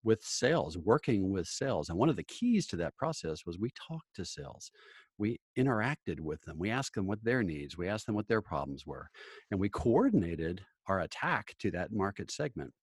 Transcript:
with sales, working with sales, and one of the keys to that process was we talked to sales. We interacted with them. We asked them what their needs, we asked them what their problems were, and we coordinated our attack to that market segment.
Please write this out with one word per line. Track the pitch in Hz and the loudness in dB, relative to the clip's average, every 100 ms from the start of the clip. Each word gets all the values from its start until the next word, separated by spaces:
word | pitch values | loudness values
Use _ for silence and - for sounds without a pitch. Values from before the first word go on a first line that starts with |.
with | 110 110 | 4 2
sales, | - - 123 160 80 85 | 2 0 4 4 0 -2
working | 85 139 - 107 95 | 4 4 6 2 4
with | 98 82 | 0 -2
sales, | - 135 92 78 | -2 0 0 0
and | 87 | 2
one | 147 | 2
of | |
the | 113 | 2
keys | - - 240 220 - | -4 -2 2 4 2
to | 85 | -2
that | 82 | -2
process | - 151 160 82 78 | -2 -4 -2 -6 -6
was | - 85 | -6 -4
we | 117 - - | -4 -6 -12
talked | 160 _ | -12 _
to | - | -10
sales. | 87 - 139 - - _ - - _ - | -10 -8 -12 -14 -18 _ -20 -20 _ -4
We | 107 117 _ - | -2 -2 _ 0
interacted | 135 110 117 156 - 80 | 2 4 2 0 -4 -4
with | 78 78 | -4 -6
them. | - 76 | -8 -4
We | 98 | 0
asked | 123 135 | 0 -2
them | - 95 | -2 -2
what | 107 | -2
their | 113 127 | 0 2
needs, | 95 76 71 - | 0 -2 -8 -4
we | 87 | -4
asked | 107 - | -2 -2
them | |
what | 107 107 | -2 2
their | 110 | 0
problems | 104 73 71 69 | 2 -4 -4 -8
were, | - 67 - - - - _ | -10 -12 -12 -18 -18 -20 _
and | 101 | 0
we | 101 | 0
coordinated | - 120 135 269 190 85 80 80 90 - _ - | 2 4 6 6 4 2 -2 -2 -4 -10 _ -2
our | 95 | 0
attack | 80 - 160 143 - - | 0 -4 -2 -2 -4 -4
to | 104 | -2
that | 85 90 | -2 -4
market | 110 98 - - | 0 -2 -2 -10
segment. | - 147 80 67 _ | -4 -4 -4 -10 _